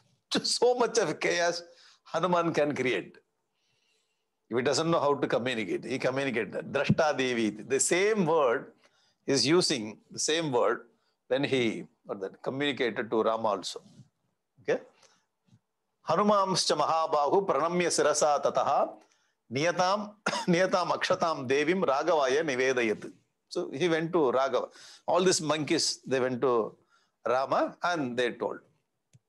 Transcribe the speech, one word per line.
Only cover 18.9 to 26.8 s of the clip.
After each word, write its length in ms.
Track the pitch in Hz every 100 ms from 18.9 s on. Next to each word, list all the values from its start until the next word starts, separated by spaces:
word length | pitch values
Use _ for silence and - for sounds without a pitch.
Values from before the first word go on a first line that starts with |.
| - _ _ _ _ -
Niyatam, 600 | 123 165 180 180 208 208 -
<coughs> 60 | - - -
Niyatam 420 | 170 185 185 165
Akshatam 580 | 143 - 180 175 147 127
Devim 340 | 139 147 190
Raghavaya 600 | 147 135 156 160 135 139
Nivedayat. 680 | 165 127 131 127 113 101 - - _ _ -
So 220 | 170 175
he 180 | 139 175
went 240 | 160 165
to 60 | 175 135
Raghava. 360 | 120 135 120 90 - - - -
All 160 | 165
these 180 | 185 175
monkeys, 600 | 156 156 135 160 - - -
they 140 | 131
went 200 | 127 123
to 340 | 135 117 107 -